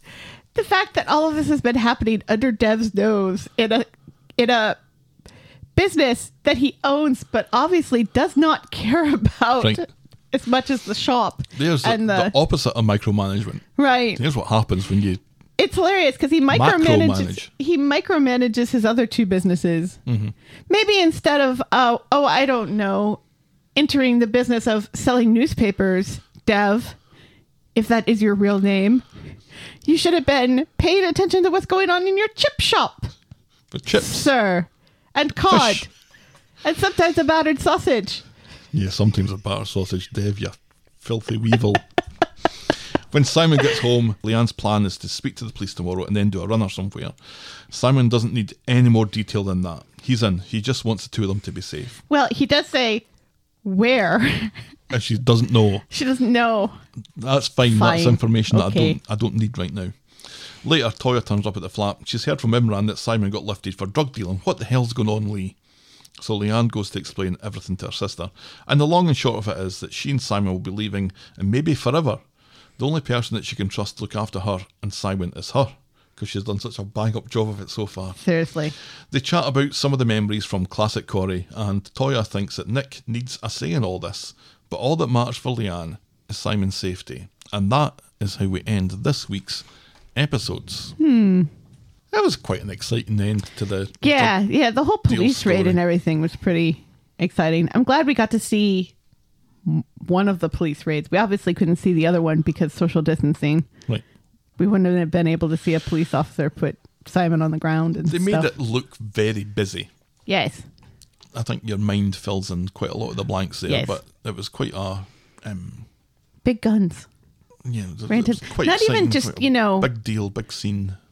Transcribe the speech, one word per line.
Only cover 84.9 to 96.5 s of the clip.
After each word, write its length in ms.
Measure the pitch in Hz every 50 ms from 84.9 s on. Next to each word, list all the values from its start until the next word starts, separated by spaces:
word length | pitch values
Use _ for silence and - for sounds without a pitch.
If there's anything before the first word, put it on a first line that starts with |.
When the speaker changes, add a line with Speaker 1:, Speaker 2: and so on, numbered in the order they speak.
| 160 160
Speaker 2:
that 100 | 151 117
matters 300 | 123 120 120 120 120 -
for 180 | - 131 123
Leanne 420 | 113 110 95 87 87 82 82 - - _ _ _ _ _ -
is 80 | 107 -
Simon's 380 | - - 104 104 95 95 95
safety. 520 | - - 92 90 - - - 64 64 92 - _ _ - -
And 200 | 104 104 98 98
that 300 | 127 143 147 - - - _ _ _ _
is 140 | 101 98 -
how 100 | - 101 95
we 140 | 95 - - 110
end 240 | 110 98 92 92 95 98 120
this 240 | 143 139 - - -
week's 360 | 101 95 - - - - - - - - - - _ - - - _
episodes. 800 | - 147 143 143 110 - 101 87 85 - - - - - - - -
Speaker 1:
Hmm. 440 | 311 302 247 226 208 196 185 180 170 147 - - - _ - - - - _ _ _ _
Speaker 2:
That 100 | 403 427 403
was 120 | 339 -
quite 260 | - - - 95 -
an 80 | 101 101
exciting 500 | 92 - - - 117 117 - 104 107 104
end 260 | 98 104 107 101 - - - -
to 80 | 107
the 240 | 98 101 95 98 98 - -
Speaker 1:
Yeah, 400 | - 285 294 269 240 226 196 190
Speaker 2:
drug 100 | 202 208
Speaker 1:
yeah, 180 | - 277 285 233
the 120 | 214 262 294
whole 160 | 294 427 427 -
Speaker 2:
deal 140 | - 240 214
Speaker 1:
police 260 | 185 269 254 - -
raid 100 | 202 185 190
Speaker 2:
story. 80 | 180 180
Speaker 1:
and 80 | 175 175
everything 420 | 175 175 175 175 - 170 160 156
was 140 | 160 165 -
pretty 500 | - - 196